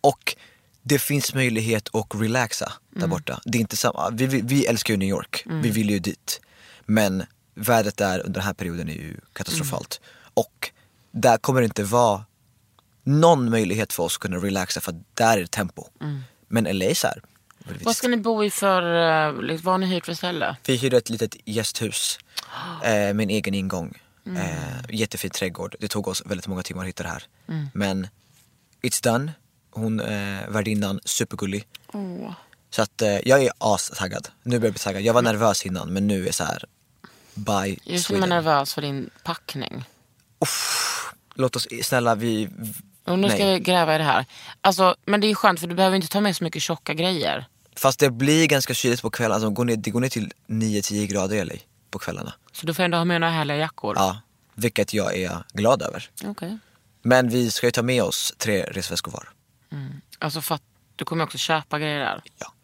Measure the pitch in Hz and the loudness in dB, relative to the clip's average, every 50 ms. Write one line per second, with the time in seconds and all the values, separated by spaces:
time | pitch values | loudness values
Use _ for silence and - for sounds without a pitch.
0 | - 143 - - _ - - _ - - _ _ _ _ _ _ _ 120 143 135 | 6 4 2 4 _ -6 -6 _ -16 -20 _ _ _ _ _ _ _ 2 2 2
1 | - - 147 143 - - - 135 131 123 110 110 110 113 113 107 - - - 110 | 2 2 0 0 0 0 0 2 2 2 2 0 0 2 0 0 -2 -2 -2 -2
2 | 104 - - 104 110 110 117 127 120 113 - - - - - - _ _ - 196 | -2 -2 -2 -2 0 2 2 2 0 0 -2 -6 -6 -6 -8 -14 _ _ -6 -4
3 | 175 165 95 87 - - 65 - - - 110 117 110 - - - - 120 - - | -2 -2 -2 -2 -4 -6 -8 -8 -4 0 0 0 0 0 -2 0 0 0 0 0
4 | 76 98 117 113 131 131 135 127 104 123 135 143 - - 120 110 - - 110 98 | -2 -2 0 0 0 2 2 0 0 2 2 2 4 2 0 0 0 0 0 0
5 | 95 95 98 - - - - - - - 165 156 151 120 104 110 110 104 104 98 | 2 0 0 -2 -4 -6 -8 -8 -6 -6 -4 0 0 0 0 2 2 2 0 0
6 | 85 101 - _ _ - - - _ _ _ _ - - - - _ - 107 110 | 0 -4 -8 _ _ -8 -8 -8 _ _ _ _ -20 -20 -20 -18 _ 0 2 4
7 | 107 98 92 95 - - _ _ _ _ _ - 104 123 120 113 104 104 - - | 4 2 0 -2 -6 -8 _ _ _ _ _ -6 0 2 4 4 4 2 -2 0
8 | 104 95 92 92 - 92 92 101 95 101 95 - 98 87 85 87 82 80 78 - | 0 0 0 -2 -4 -4 -6 -4 -4 -4 -4 -4 -6 -6 -6 -6 -8 -8 -8 -10
9 | 76 78 - - _ _ _ - 190 - 160 160 147 139 - - - - - - | -10 -12 -14 -16 _ _ _ -10 -8 -6 -4 -4 -4 -4 -4 -6 -6 -8 -12 -14
10 | _ - - - - - _ - 113 - _ _ - - _ _ _ _ _ _ | _ -20 -20 -20 -20 -4 _ -2 -2 -2 _ _ -12 -12 _ _ _ _ _ _
11 | _ _ - 117 107 127 113 113 - - 131 131 120 110 - - 101 98 110 120 | _ _ -6 2 4 4 4 4 2 2 2 4 2 2 0 -2 -2 2 4 4
12 | 123 113 101 98 107 _ _ _ _ _ _ _ _ _ _ _ _ _ _ _ | 4 4 2 0 -4 _ _ _ _ _ _ _ _ _ _ _ _ _ _ _
13 | _ 135 139 151 160 170 170 139 123 117 113 113 110 90 95 110 107 - - - | _ 2 4 6 8 8 8 6 4 2 2 2 2 2 0 -2 -2 -4 -2 -2
14 | 85 85 - - - 98 90 90 87 101 98 95 92 - - - - - 87 82 | -2 -2 -2 -4 -4 -4 -4 -2 -2 -2 0 -2 -2 -2 -4 -6 -6 -8 -10 -10
15 | - _ _ - 117 113 113 101 87 85 - 110 101 90 - - - - _ _ | -14 _ _ 2 4 4 4 4 2 -2 -4 -4 -4 -4 -6 -12 -18 -18 _ _
16 | 147 151 143 135 127 - _ _ _ _ - 113 110 76 95 95 92 95 165 - | -8 -8 -6 -8 -10 -14 _ _ _ _ 0 0 2 2 0 0 2 0 0 2
17 | - - - - - _ _ _ _ _ - _ - 139 - - - 226 226 - | 0 -2 -2 -4 -12 _ _ _ _ _ -20 _ -16 -14 -12 -4 -2 -2 0 0
18 | - 247 240 233 202 233 226 214 208 208 - - 202 196 190 180 175 170 170 170 | 2 0 0 2 0 0 0 0 0 -2 -2 0 2 2 2 2 2 2 2 4
19 | 170 165 160 156 156 151 147 - - 131 160 160 165 185 185 185 190 185 185 175 | 4 4 4 4 2 0 -2 -4 -4 -4 -4 -2 0 0 0 2 2 0 0 -2
20 | - - 170 - - 180 175 160 - - - - _ - 131 120 127 135 123 123 | -2 -6 -8 -6 -6 -6 -4 -2 -2 -4 -4 -6 _ 0 0 2 2 4 4 4
21 | - - 120 107 113 104 - - _ - 107 113 107 - - - 117 107 110 - | 2 2 -4 -4 -4 -4 -6 -12 _ -6 -4 -2 -2 -2 -4 -4 -6 -4 -4 -4
22 | - - - - - _ - - - - - - - - 175 - - - 110 104 | -4 -4 -4 -6 -10 _ -12 -12 -12 -10 -14 -12 -12 -12 -10 -4 0 2 2 2
23 | 104 101 101 107 110 95 104 107 - 101 98 98 95 95 95 90 85 - - - | 2 2 0 0 0 0 0 -2 0 -2 -2 -2 -2 -2 -4 -4 -6 -8 -12 -16
24 | _ _ _ _ _ - 180 180 - - 160 160 156 135 131 127 123 120 110 107 | _ _ _ _ _ -8 -6 -4 -4 -4 -4 -6 -6 -8 -8 -10 -10 -8 -4 -4
25 | 107 - - 92 - 95 - - 98 92 82 - 92 95 - - 107 101 - 107 | -4 -4 -4 -8 -8 -6 -4 -4 -4 -4 -4 -6 -8 -10 -8 -8 -8 -4 -4 -4
26 | 95 95 95 - - 87 101 90 - - 95 92 92 - 87 87 92 92 90 - | -4 -4 -6 -6 -4 -6 -6 -6 -4 -6 -6 -6 -6 -6 -8 -8 -8 -8 -8 -8
27 | - 87 82 - - _ _ _ _ - 160 160 147 139 - - 101 98 95 95 | -8 -8 -8 -10 -12 _ _ _ _ -10 -8 -8 -8 -6 -4 -2 0 0 0 -2
28 | 92 98 _ _ _ _ _ _ _ _ _ _ _ _ _ _ - 123 - - | -4 -6 _ _ _ _ _ _ _ _ _ _ _ _ _ _ -4 -2 -2 2
29 | - 123 113 123 143 156 156 _ _ _ _ _ _ _ _ 113 110 110 110 107 | 2 4 4 4 0 -2 -8 _ _ _ _ _ _ _ _ -4 -2 -2 0 -2
30 | - - 107 101 101 101 98 98 107 - 104 107 101 110 107 104 101 95 98 95 | -2 -2 -4 -4 -4 -4 -6 -6 -6 -2 -2 -2 0 0 0 0 0 0 -2 -4
31 | _ - - - 117 - - 95 104 95 98 104 - _ _ - _ - - 208 | _ -4 -2 -2 -2 -4 -4 -6 -4 -4 -4 -6 -8 _ _ -20 _ -12 -10 -10
32 | 202 185 175 180 - - 175 - - _ _ _ _ _ - - 110 - _ - | -8 -8 -8 -10 -10 -12 -12 -16 -20 _ _ _ _ _ -2 -2 -2 -2 _ 0
33 | 113 104 101 98 - 123 127 139 135 123 - _ - 110 101 92 - - - - | 2 2 2 2 6 6 6 8 6 4 2 _ 2 2 2 2 0 -6 -6 -6
34 | 98 92 98 - - - _ _ _ 120 123 120 110 110 95 - - 104 95 98 | -6 -4 -4 -8 -10 -10 _ _ _ -2 0 2 2 2 0 0 -4 -4 -4 0
35 | 101 113 113 123 120 117 107 104 113 110 98 - - 95 92 90 - 80 90 98 | 2 4 4 6 4 4 2 4 4 4 4 2 -2 -4 -6 -6 -4 -2 -2 0
36 | 101 104 101 95 90 - - - 87 73 - - - _ _ _ _ _ _ _ | 2 2 2 0 0 -2 -2 -2 -2 -2 -4 -6 -8 _ _ _ _ _ _ _
37 | - - - _ _ _ - 104 104 110 104 98 95 98 98 - - - 170 180 | -20 -20 -20 _ _ _ -12 -8 -4 0 0 0 0 -2 -6 -8 -8 -6 -4 -4
38 | 170 - 202 196 190 180 175 170 160 160 151 139 139 143 - - 147 143 139 139 | -2 0 0 0 2 2 2 2 2 4 2 2 2 0 -4 -4 -4 -4 -4 -6
39 | - - _ - _ - 165 - _ - - 139 131 - - 131 123 - _ _ | -8 -10 _ -12 _ -8 -8 -8 _ -10 -8 -8 -8 -8 -8 -12 -14 -14 _ _
40 | _ _ _ _ _ _ _ _ - - - - - - - - - - - - | _ _ _ _ _ _ _ _ -2 -2 -2 -4 -4 -2 -2 -2 -2 -2 -4 -6
41 | - - - _ _ _ - - 131 127 - 123 - - 113 117 117 - 135 127 | -8 -10 -14 _ _ _ -2 0 0 0 0 -2 -6 -6 -6 -6 -2 0 2 4
42 | 120 117 113 104 113 117 110 107 110 95 - - 117 107 - - - _ _ _ | 4 4 2 2 2 0 0 0 -2 -4 -6 -10 -10 -10 -10 -12 -16 _ _ _
43 | _ - 175 185 196 - 208 196 202 196 190 180 185 185 180 180 165 160 156 156 | _ 0 2 2 4 4 4 4 4 2 2 2 2 2 4 4 4 4 2 2
44 | 160 147 131 98 127 - - - - - - _ - 196 185 190 190 180 - _ | 4 4 4 2 2 -2 -10 -20 -18 -20 -18 _ 4 4 6 6 6 4 4 _
45 | _ - 202 208 202 214 208 - - 214 175 165 165 170 175 175 190 190 185 196 | _ 0 2 4 4 2 2 6 4 4 4 4 -2 -4 2 4 4 4 4 2
46 | 175 - - 202 208 208 175 - 175 160 - 165 - - 170 - _ - 151 156 | 0 0 0 2 2 2 0 0 -2 -4 -2 -4 -2 -2 -4 -4 _ -6 -2 0
47 | 170 185 185 160 123 78 71 - - - _ _ _ _ _ - - 135 131 - | 0 0 0 0 0 0 -2 -2 -6 -12 _ _ _ _ _ 2 2 2 4 6
48 | 147 139 120 113 135 143 151 160 165 151 151 135 127 - 127 - - 127 117 120 | 4 2 4 2 4 4 6 6 6 6 4 2 2 0 -2 0 2 2 2 2
49 | - 110 - - 120 110 98 107 110 107 101 120 123 120 113 110 98 113 101 117 | 0 -6 -2 0 2 2 2 2 2 0 0 0 0 0 0 0 -2 -2 -2 0
50 | 127 131 - 117 107 - - _ _ - 113 110 110 110 104 104 98 - 104 104 | -2 0 -2 -4 -6 -6 -10 _ _ -6 -2 0 0 0 0 0 -2 -2 -2 -2
51 | 104 95 98 101 92 95 107 104 92 82 - - - _ _ _ _ _ - 101 | -2 0 0 0 0 0 0 -2 -2 -4 -8 -10 -14 _ _ _ _ _ -12 -10
52 | - - 87 - - - - _ _ _ _ - - 156 165 180 185 175 170 170 | -8 -8 -8 -8 -10 -12 -14 _ _ _ _ -8 -6 -6 -2 0 0 0 2 2
53 | 170 180 175 170 165 165 165 160 151 143 147 147 156 160 - - - 104 101 - | 2 2 2 2 2 2 2 0 0 0 0 -2 -2 -4 -6 -6 -6 -2 2 2
54 | 98 95 98 110 - _ _ _ _ _ _ - 107 117 - - 101 - - 107 | 2 2 0 -4 -12 _ _ _ _ _ _ -2 -2 0 2 0 0 0 0 -2
55 | 98 104 95 95 92 87 90 87 - _ - - 104 113 135 110 - - - 90 | 0 0 -2 -2 -2 -4 -4 -8 -10 _ -4 2 4 4 4 4 2 -6 -6 -8
56 | - - _ - - 202 208 - - 170 214 220 _ _ _ _ _ _ _ _ | -14 -14 _ -10 -8 -8 -8 -8 -8 -10 -10 -12 _ _ _ _ _ _ _ _
57 | _ - 127 127 127 120 113 127 123 113 - - - 120 - - 117 120 127 123 | _ 6 6 6 6 4 2 2 0 0 0 0 0 2 2 2 0 2 2 2
58 | 101 87 - - - - - _ - 110 104 92 - - - 95 90 - 87 85 | 2 0 0 -2 -4 -6 -6 _ -2 0 0 0 -2 -2 -6 -8 -6 -4 -4 -6
59 | - - - - - - _ _ _ _ _ _ _ _ - 143 139 135 135 139 | -6 -6 -12 -12 -14 -16 _ _ _ _ _ _ _ _ -10 -10 -10 -10 -12 -14
60 | - _ - _ - 156 143 160 147 - 165 147 _ _ _ _ _ _ _ - | -16 _ -12 _ -8 -6 -6 -6 -2 -2 -4 -4 _ _ _ _ _ _ _ -10
61 | 156 - 165 165 160 143 - - - - 160 156 147 _ - 147 156 151 147 147 | -8 -4 -2 -2 -2 -2 -4 -6 -2 0 0 0 0 _ -4 -4 -2 -2 -2 -2
62 | 135 - - - _ - _ _ - - _ _ | -2 -4 -4 -6 _ -20 _ _ -16 -16 _ _